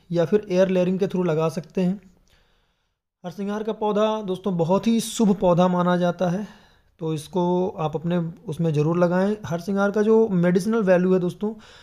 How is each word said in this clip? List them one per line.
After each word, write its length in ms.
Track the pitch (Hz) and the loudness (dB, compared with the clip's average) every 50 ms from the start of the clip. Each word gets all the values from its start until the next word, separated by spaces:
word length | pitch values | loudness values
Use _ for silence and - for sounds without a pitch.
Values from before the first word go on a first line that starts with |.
| _ - | _ -4
या 140 | 170 170 170 | -2 -2 0
फिर 220 | 160 208 208 208 - | 2 0 0 0 0
एयर 180 | 180 180 190 | 2 2 2
लेयरिंग 320 | 185 190 180 180 175 185 185 | 2 2 0 0 0 0 -2
के 60 | 196 | -2
through 220 | 180 - 180 180 | -2 -2 -2 -2
लगा 220 | 175 156 156 160 160 | 0 0 0 -2 -2
सकते 320 | 156 180 156 - - 190 | -4 -6 -10 -8 -4 -2
हैं। 200 | 185 180 190 208 - - _ _ _ _ _ _ _ _ _ _ _ _ _ _ _ _ _ _ _ _ _ _ - | -2 -2 -2 -4 -8 -18 _ _ _ _ _ _ _ _ _ _ _ _ _ _ _ _ _ _ _ _ _ _ -16
हरसिंगार 380 | 180 175 202 196 202 208 214 214 | -14 -10 -8 -6 -6 -6 -4 -4
का 100 | 220 214 | -6 -4
पौधा 480 | 214 220 208 208 202 214 220 220 220 | -2 -2 0 2 2 2 0 0 -2
दोस्तों 360 | 214 180 185 180 - 208 185 | -4 -6 -6 -4 -4 -2 0
बहुत 300 | 170 165 156 185 196 196 | 0 2 2 2 2 2
ही 120 | 226 226 226 | 2 0 0
शुभ 360 | 214 - - - 226 202 208 | -2 -2 -2 2 2 2 4
पौधा 320 | 208 196 180 175 160 180 | 4 4 4 4 4 4
माना 300 | 185 180 180 175 180 180 | 2 2 2 2 2 2
जाता 320 | 175 175 175 170 175 190 175 | 2 0 0 0 0 -2 -2
है, 180 | 170 196 214 - - - _ _ _ _ _ _ _ - | -2 -4 -6 -10 -14 -20 _ _ _ _ _ _ _ -10
तो 140 | 165 160 160 | -6 -6 -6
इसको 560 | 151 147 - - 185 175 175 180 180 185 190 | -6 -8 -6 -4 -2 0 0 0 0 -2 -4
आप 260 | - - 160 147 151 | -4 -4 -4 -4 -4
अपने 220 | 160 156 170 175 175 170 160 165 - - | -4 -4 -2 -2 -2 -4 -6 -8 -12 -12
उसमें 260 | 190 147 - 165 165 151 | -10 -6 -4 -2 0 0
ज़रूर 240 | 147 151 160 175 | 0 0 0 2
लगाएं। 400 | 180 180 170 180 185 190 202 214 214 214 | 2 2 2 2 2 0 0 -2 -4 -6
हरसिंगार 460 | - 165 170 175 - 196 196 202 202 | -8 -8 -6 -6 -4 -2 0 0 0
का 100 | 196 214 | 0 0
जो 260 | 208 220 220 220 226 | 2 4 4 4 4
मेडिसिनल 560 | 220 190 175 170 180 180 202 175 220 220 233 208 | 2 2 2 2 2 2 0 0 0 -2 0 2
वैल्यू 300 | 185 185 175 180 185 185 | 4 4 4 4 2 2
है 60 | 185 | 2
दोस्तों, 340 | 175 180 - - 208 214 226 - - - - - | 0 -2 -6 -6 -8 -8 -8 -10 -18 -20 -20 -20